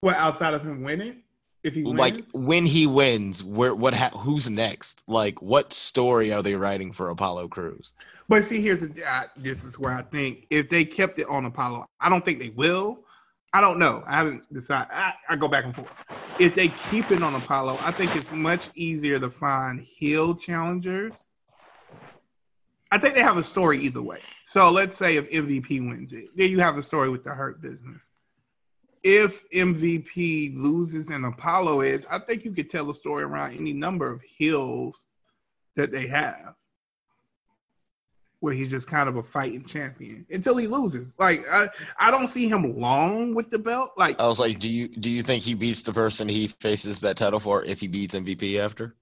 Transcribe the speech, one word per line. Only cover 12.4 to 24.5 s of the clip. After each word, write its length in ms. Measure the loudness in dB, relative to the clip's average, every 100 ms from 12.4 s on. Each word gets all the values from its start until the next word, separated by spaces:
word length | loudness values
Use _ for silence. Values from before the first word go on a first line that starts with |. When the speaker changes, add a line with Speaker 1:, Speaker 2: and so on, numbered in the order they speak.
Speaker 1:
they 100 | -6
will. 540 | 0 2 2 -2 -8 _ _ _ _ _
I 80 | 4
don't 180 | 4 6
know. 260 | 4 2 -2
I 80 | 0
haven't 360 | 0 -2 _
decided. 360 | -14 -2 -2 -2
I, 220 | -4 -4 -4 -6
I 80 | -2
go 120 | 2
back 160 | 0
and 100 | -2
forth. 300 | -10 -14 -18 -18 -16 -14 4
If 160 | 4
they 140 | 6 0 0 -4
keep 200 | -2 2
it 120 | 2
on 120 | 2
Apollo, 440 | -2 -2 -2 0 -2
I 100 | -4
think 240 | -2 -2
it's 160 | -2 -4
much 380 | -4 0 0 -4
easier 440 | -8 -6 -4 0 0
to 120 | -2
find 500 | -4 -2 0 -2 -8
heel 540 | -14 _ -2 2 0
challengers. 920 | -2 -4 -4 -2 -4 -4 -6 -8 -12 _ _ _ _ -20 -20 _ -20 -20 -20 _ _ _ _ _ _ _
I 60 | 2
think 160 | 4
they 80 | 4
have 160 | 4 4
a 40 |
story 360 | 0 2 2 4
either 240 | 0 -4
way. 180 | -8 -10 -16 -20
So 260 | -2